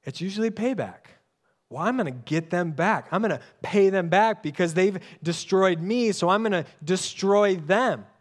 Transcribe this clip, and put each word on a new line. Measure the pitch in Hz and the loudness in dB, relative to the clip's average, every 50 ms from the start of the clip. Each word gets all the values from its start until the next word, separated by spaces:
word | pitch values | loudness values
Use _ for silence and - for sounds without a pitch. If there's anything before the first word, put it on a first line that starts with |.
It's | _ 139 131 - | _ -12 -10 -8
usually | 165 196 190 208 220 226 | -8 -8 -4 -2 -4 -4
payback. | 214 202 220 254 269 180 123 98 - - _ - - _ _ _ _ _ _ _ _ _ _ _ | -2 -2 -4 -4 -2 -4 -6 -8 -10 -18 _ -20 -20 _ _ _ _ _ _ _ _ _ _ _
"Well, | 113 135 170 | -10 -4 -4
I'm | 220 254 | -2 -2
gonna | 262 208 143 | -2 -4 -4
get | 127 127 117 - 151 165 160 160 | -6 -10 -6 -2 -2 -2 -2 -2
them | 180 175 175 165 | -2 -2 -2 -2
back. | 156 139 165 202 220 147 - - | -2 -2 0 0 0 -2 -4 -4
I'm | - 190 | -4 -2
gonna | 226 208 151 - - - _ _ | -2 -2 -4 -4 -8 -16 _ _
pay | - - - 208 196 190 | -10 -2 2 4 4 4
them | 190 190 175 165 | 4 0 0 2
back | 170 196 214 226 214 - | 4 4 4 2 0 -2
because | - 151 139 - 180 170 156 | -6 -8 -2 -2 -2 0 2
they've | 180 185 208 196 180 - - - _ | 2 2 2 0 -4 -12 -14 -20 _
destroyed | - 165 170 - - - 190 190 190 185 175 160 | -6 -6 -6 -6 -2 0 2 4 4 4 2 0
me, | 165 190 226 247 240 220 | -2 -2 0 0 0 0
so | 190 - 170 170 | 0 0 2 2
I'm | 190 208 | 2 2
gonna | 226 220 196 170 147 - - _ | 2 0 0 0 -2 -4 -12 _
destroy | 151 147 185 185 - - - - 190 196 202 208 208 202 190 | -2 -2 -2 -2 -2 -8 -6 -2 2 4 4 6 6 4 2
them." | 180 151 147 185 220 262 240 160 113 101 - _ _ | -2 0 0 2 2 2 0 -2 -4 -8 -18 _ _